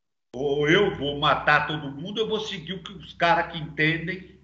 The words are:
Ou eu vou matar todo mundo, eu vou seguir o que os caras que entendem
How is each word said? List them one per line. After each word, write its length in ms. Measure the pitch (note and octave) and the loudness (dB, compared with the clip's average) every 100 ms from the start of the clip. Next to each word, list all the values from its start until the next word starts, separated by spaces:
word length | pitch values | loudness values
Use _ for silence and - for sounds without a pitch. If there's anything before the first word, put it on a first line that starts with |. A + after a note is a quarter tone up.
| _ _ _ | _ _ _
Ou 360 | A#2+ C#3+ D3 D3 | -4 0 2 4
eu 260 | F#3+ F#3 | 4 4
vou 240 | - C#3 C#3+ | 0 -4 0
matar 480 | D3 B2+ D#3 D3 D3 | 2 2 4 4 2
todo 240 | D3+ C3+ | -4 -6
mundo, 300 | C3+ F#3+ G#3 | -8 -8 -4
eu 80 | G#3+ | -2
vou 100 | G#3+ | -2
seguir 340 | - F#3+ D#3 | -4 -10 -10
o 100 | F#3+ | -12
que 100 | - | -12
os 200 | E3+ - | -16 -12
caras 380 | - E3+ E3 - | 0 2 2 0
que 80 | E3 | -6
entendem 800 | D3+ - D#3 D#3+ F3 F#3 - - | -8 0 2 2 -4 -8 -12 -20